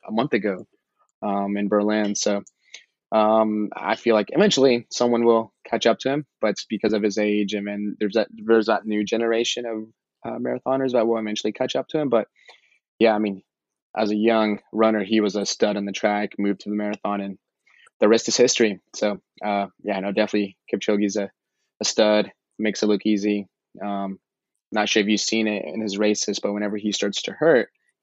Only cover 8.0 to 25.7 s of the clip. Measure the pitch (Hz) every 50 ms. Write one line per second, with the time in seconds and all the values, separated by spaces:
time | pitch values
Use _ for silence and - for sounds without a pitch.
8 | 107 104 101 113 104 - - 113 107 110 113 113 107 107 110 98 107 107 107 104
9 | 107 98 120 117 117 113 113 113 120 - - 120 120 117 113 110 110 110 _ _
10 | _ _ _ _ - 120 117 120 123 123 123 127 - - 135 135 135 131 123 120
11 | 113 113 117 113 110 104 107 - - 107 104 - 131 135 - 135 - - - 156
12 | 151 135 120 113 104 - _ _ _ - - _ _ _ _ _ _ _ _ -
13 | 113 113 107 107 107 104 98 98 - _ _ _ _ _ _ _ _ _ - -
14 | 113 101 107 104 107 113 113 110 110 107 104 101 - _ - 110 110 113 110 107
15 | 98 98 110 110 104 101 95 104 101 - - - 113 104 104 101 101 101 95 -
16 | - 107 104 104 107 101 - - 101 101 101 - - 101 104 104 104 104 107 -
17 | - 104 104 101 98 98 95 - _ _ _ _ _ _ _ _ _ _ _ _
18 | - 104 113 113 - - - - 120 123 - - 120 107 98 90 _ _ - -
19 | 110 104 101 92 _ _ _ - - 104 104 101 101 92 - _ - 104 98 95
20 | 95 101 101 104 107 101 - 104 101 98 98 _ _ - - 101 - - 104 101
21 | 104 101 98 107 98 98 - _ _ _ _ _ _ _ _ _ 107 - - -
22 | 110 107 107 107 101 101 - _ _ _ _ - 110 110 98 - - 107 104 98
23 | - 107 107 101 98 104 104 101 98 - _ _ _ _ - - 95 104 101 98
24 | 98 95 95 - _ _ _ _ _ _ _ _ _ _ 104 107 104 104 - 110
25 | 101 104 107 98 - - 113 113 110 107 104 101 - -